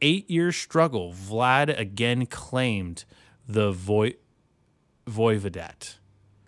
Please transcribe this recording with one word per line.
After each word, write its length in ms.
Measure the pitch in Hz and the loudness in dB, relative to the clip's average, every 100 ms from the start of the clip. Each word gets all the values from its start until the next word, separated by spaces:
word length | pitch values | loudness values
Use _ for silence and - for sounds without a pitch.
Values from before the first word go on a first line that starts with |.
eight-year 480 | 147 190 - 170 175 | 2 2 0 0 0
struggle, 600 | - - 160 165 117 87 | -2 -2 2 2 2 -6
Vlad 640 | 87 95 107 127 131 147 135 | -8 -6 0 4 4 2 0
again 520 | 101 101 117 123 123 | -6 -2 0 0 -2
claimed 800 | - - 127 127 104 90 82 - - - _ - | -6 -6 -2 0 -2 -4 -10 -16 -20 -20 _ -4
the 240 | 107 104 | 0 0
voi-, 460 | 90 92 107 110 - _ _ _ _ _ _ _ _ - | 0 0 2 2 -2 _ _ _ _ _ _ _ _ -10
voivodat. 840 | 107 113 110 98 82 80 - - - _ _ _ _ | 0 2 2 -2 -8 -12 -14 -18 -18 _ _ _ _